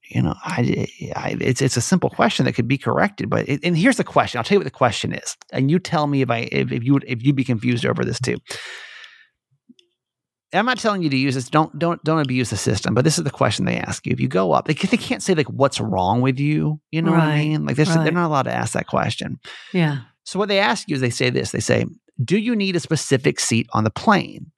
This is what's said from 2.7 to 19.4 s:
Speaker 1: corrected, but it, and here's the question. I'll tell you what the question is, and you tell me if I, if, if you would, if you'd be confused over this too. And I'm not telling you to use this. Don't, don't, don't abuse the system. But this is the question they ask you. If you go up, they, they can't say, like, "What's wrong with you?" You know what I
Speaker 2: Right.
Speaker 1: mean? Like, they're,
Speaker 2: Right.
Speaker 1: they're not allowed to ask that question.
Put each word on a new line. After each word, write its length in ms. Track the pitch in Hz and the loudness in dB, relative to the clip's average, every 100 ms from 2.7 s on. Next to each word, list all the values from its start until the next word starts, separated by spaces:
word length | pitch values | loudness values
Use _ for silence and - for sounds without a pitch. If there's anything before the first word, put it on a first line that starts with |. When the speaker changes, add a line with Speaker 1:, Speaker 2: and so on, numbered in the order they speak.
| 139 | -2
Speaker 1:
corrected, 540 | 117 - 196 - 113 | 0 0 0 0 -2
but 180 | 110 107 | -2 -2
it, 120 | 139 | -2
and 100 | 180 165 | 0 2
here's 200 | 233 247 | 2 2
the 80 | |
question. 320 | - - 110 120 | 2 2 2 -2
I'll 60 | |
tell 120 | 110 202 | 2 2
you 40 | |
what 40 | |
the 60 | - | 0
question 440 | - 123 - - | 2 2 2 -6
is, 200 | - - - - | -6 -8 -14 -8
and 200 | - 135 | 0 2
you 80 | 180 | 2
tell 280 | - 160 147 | 0 -2 2
me 140 | 139 | 0
if 100 | 131 | 0
I, 160 | 117 127 | 0 0
if, 180 | 139 127 | -2 0
if 120 | 131 | -2
you 80 | 120 | 2
would, 120 | 139 - | 2 2
if 160 | 120 | 0
you'd 100 | 131 135 | 2 2
be 60 | |
confused 420 | 127 113 123 117 127 | 0 0 0 0 0
over 180 | - | 0
this 160 | - 123 | -2 -2
too. 160 | - - - - - - - - - - _ _ _ _ _ - _ _ _ _ _ _ _ | -2 -4 -8 -14 -12 -14 -18 -20 -20 -20 _ _ _ _ _ -20 _ _ _ _ _ _ _
And 60 | 175 | 0
I'm 60 | 240 | 0
not 120 | 247 | 0
telling 240 | 226 202 | 0 0
you 80 | 160 | 0
to 60 | 135 | 0
use 180 | 135 | 0
this. 140 | 131 120 | -2 2
Don't, 280 | 156 160 151 | 2 2 0
don't, 240 | 170 170 | -2 -2
don't 160 | 151 160 | 0 0
abuse 300 | 135 127 120 | 0 0 0
the 60 | 104 | -2
system. 380 | 127 123 - | 0 0 0
But 100 | 117 | 2
this 140 | 151 156 | 4 2
is 60 | |
the 60 | 147 | -2
question 340 | - 127 - | 0 0 2
they 120 | - 117 | -2 -2
ask 280 | - - - | -4 -6 -4
you. 60 | |
If 80 | 127 | -2
you 80 | 131 | 0
go 240 | 180 190 | 0 2
up, 140 | 139 - | 2 2
they, 80 | |
they 220 | 156 196 233 | -2 0 -2
can't 260 | - 254 | -2 -4
say, 120 | - | 0
like, 140 | 165 139 | 0 0
"What's 320 | 117 135 - | 2 2 2
wrong 400 | 113 92 92 117 | -2 0 2 4
with 180 | 131 131 | 2 2
you?" 420 | 143 151 151 156 _ | 0 0 0 -4 _
You 100 | 160 | -2
know 80 | 165 | 2
what 80 | 165 | 4
I 60 | 156 | 4
Speaker 2:
Right. 80 | 147 151 | 2 0
Speaker 1:
mean? 160 | 151 147 | 0 0
Like, 100 | 139 | 2
they're, 100 | 160 | 2
Speaker 2:
Right. 180 | 165 | 4
Speaker 1:
they're 80 | 156 | 2
not 140 | 175 170 | 0 0
allowed 160 | 143 | 0
to 100 | 127 | 0
ask 180 | 120 - | -2 -2
that 120 | - - | -4 -2
question. 540 | - - - - - | 0 0 -4 -8 -10